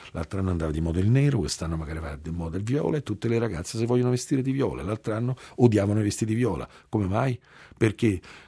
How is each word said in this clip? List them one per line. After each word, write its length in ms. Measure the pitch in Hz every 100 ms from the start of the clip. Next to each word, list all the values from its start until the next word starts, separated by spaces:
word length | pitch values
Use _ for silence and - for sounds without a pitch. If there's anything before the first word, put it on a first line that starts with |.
| -
l'altro 260 | 82 82 95
anno 100 | 92
andava 220 | 85 80
di 100 | 76
moda 180 | 82 82
il 120 | 104
nero, 260 | 131 143 123
quest'anno 400 | 71 - 82 80
magari 220 | 76 80
va 160 | 76 73
di 160 | 80
moda 260 | 85 82 92
il 60 |
viola, 340 | 107 143 165 151
e 60 |
tutte 240 | - 104 117
le 100 | 117
ragazze 400 | 113 80 - 113
si 80 | 117
vogliono 240 | 123 123
vestire 320 | 123 - 135
di 100 | 131
viola, 300 | 135 113 64
l'altro 320 | 85 110 117
anno 220 | 107 123 127 - -
odiavano 420 | 120 107 101 107
i 40 |
vestiti 300 | 104 - 110
viola. 340 | 110 120 73 - - -
Come 160 | 107 92
mai? 340 | 107 131 120 _ - - -
Perché 420 | 110 - 117 92 - -